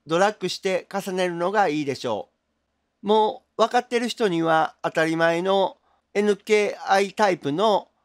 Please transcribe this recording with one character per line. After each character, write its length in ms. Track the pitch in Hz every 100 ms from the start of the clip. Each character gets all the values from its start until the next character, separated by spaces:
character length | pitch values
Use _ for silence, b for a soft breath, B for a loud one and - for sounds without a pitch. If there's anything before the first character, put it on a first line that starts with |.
| 147
ド 100 | 170
ラ 160 | 202
ッ 60 | 208
グ 100 | 180
し 80 | -
て 300 | 190 185 -
重 200 | 196 196
ね 160 | 185 180
る 80 | 170
の 160 | 180
が 160 | 208 185
い 140 | 151
い 20 | 139
で 80 |
し 100 | 123 123
ょ 220 | 104 - _ _ _ _ _ _ _
う。 40 | 202
も 360 | 220 214 - _ -
う 60 |
分 100 | -
か 80 | 240
っ 80 | 233
て 120 | 240
る 100 | 240
人 200 | - 208
に 120 | 165
は 320 | 165 160 151 -
当 80 | 165
た 160 | 165 160
り 100 | 165
前 280 | 165 170
の 340 | 190 196 190 - _ _ _ 202
エ 80 |
ヌ 120 | 208 196
ケ 380 | - 214 208 -
ー 120 | -
ア 80 | 196
イ 140 | 202
タ 160 | - 208
イ 80 | 160
プ 140 | 143
の 360 | 156 220 190 - _